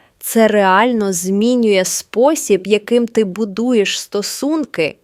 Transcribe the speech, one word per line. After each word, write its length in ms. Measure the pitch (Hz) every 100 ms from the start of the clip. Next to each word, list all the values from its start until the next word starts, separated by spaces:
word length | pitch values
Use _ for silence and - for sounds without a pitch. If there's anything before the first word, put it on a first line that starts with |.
| _ _
це 300 | - 226 220
реально 640 | 208 190 190 240 233 202
змінює 720 | 175 180 196 233 254 220 196
спосіб, 840 | 185 - - 214 269 311 - 190 190
яким 400 | 208 208 240 233
ти 180 | -
будуєш 760 | 214 180 220 190 240 240 196 -
стосунки, 960 | - 202 196 - 277 320 285 - 156 -